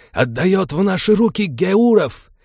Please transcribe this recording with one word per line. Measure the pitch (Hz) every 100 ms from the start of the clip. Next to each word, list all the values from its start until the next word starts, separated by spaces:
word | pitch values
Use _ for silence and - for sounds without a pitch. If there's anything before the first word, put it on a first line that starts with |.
| _
отдаёт | - 127 117 185 190 185
в | 151
наши | 202 185 - 214
руки | 226 - 202
геуров! | 120 185 202 240 214 139 - - _